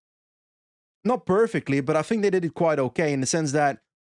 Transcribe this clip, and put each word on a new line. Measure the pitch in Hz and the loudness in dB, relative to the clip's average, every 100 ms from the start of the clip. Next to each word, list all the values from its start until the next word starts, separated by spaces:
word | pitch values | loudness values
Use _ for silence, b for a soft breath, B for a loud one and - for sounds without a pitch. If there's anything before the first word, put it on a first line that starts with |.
| _ _ _ _ _ _ _ _ _ _ | _ _ _ _ _ _ _ _ _ _
Not | 214 247 | -4 -2
perfectly, | - 190 226 151 - 139 | 0 2 2 -2 -2 -2
but | 135 156 | 0 -2
I | |
think | - 226 | 0 0
they | 202 | 2
did | 185 | 0
it | 165 | -2
quite | - 165 147 | 0 0 0
okay | 127 - 156 | -2 -2 -2
in | 139 | 0
the | 127 | 0
sense | 165 151 | 0 0
that | 147 143 117 _ _ | 0 0 -2 _ _